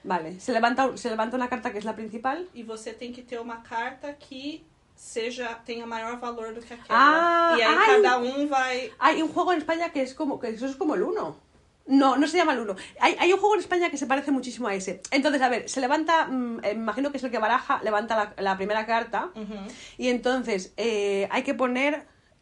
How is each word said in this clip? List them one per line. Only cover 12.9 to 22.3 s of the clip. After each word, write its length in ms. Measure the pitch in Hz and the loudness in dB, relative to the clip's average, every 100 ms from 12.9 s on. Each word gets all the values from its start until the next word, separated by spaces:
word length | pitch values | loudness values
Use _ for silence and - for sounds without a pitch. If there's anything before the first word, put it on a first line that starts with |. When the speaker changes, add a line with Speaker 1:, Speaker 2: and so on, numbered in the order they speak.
| - | 2
Speaker 1:
Hay, 160 | 254 - | 2 4
hay 140 | 349 | 4
un 80 | 392 | 4
juego 140 | 415 415 | 4 2
en 40 | |
España 300 | - 359 349 | 0 0 0
que 60 | 277 | -2
se 100 | 240 | -2
parece 240 | 269 285 | -2 0
muchísimo 380 | 269 254 220 233 | -2 -2 -6 -4
a 60 | |
ese. 260 | 196 190 180 - | -4 -6 -10 -2
Entonces, 320 | 269 277 277 | 0 2 2
a 60 | 254 | 2
ver, 200 | 240 - | 0 -4
se 120 | 269 | -4
levanta, 460 | 254 302 320 330 - | 0 0 4 2 2
mm, 320 | 254 240 226 | -2 -4 -4
eh, 120 | 202 | -4
me 80 | 214 | -4
imagino 280 | 226 226 285 | -4 -2 -4
que 60 | 277 | -4
es 80 | |
el 80 | 254 | -4
que 60 | 226 | -2
baraja, 420 | 214 254 - 277 | 0 0 0 -2
levanta 320 | 220 208 226 226 | 0 -2 0 -2
la, 180 | 208 - | -2 -2
la 160 | 196 190 | -2 -2
primera 300 | 196 214 220 | -2 -2 0
carta. 440 | 226 226 202 359 | -2 0 -6 -6
Speaker 2:
Ujú. 220 | 220 208 214 196 - - - | -10 -12 -10 -12 -16 -20 -4
Speaker 1:
Y 100 | 247 | 0
entonces, 640 | 247 247 254 233 196 185 - | 0 0 0 0 -4 -4 -4
eh, 500 | 226 214 202 196 196 | -2 0 0 0 0
hay 100 | 254 | -2
que 120 | 262 | -2
poner, 520 | 233 254 247 277 294 - _ _ | -2 0 0 0 -2 -8 _ _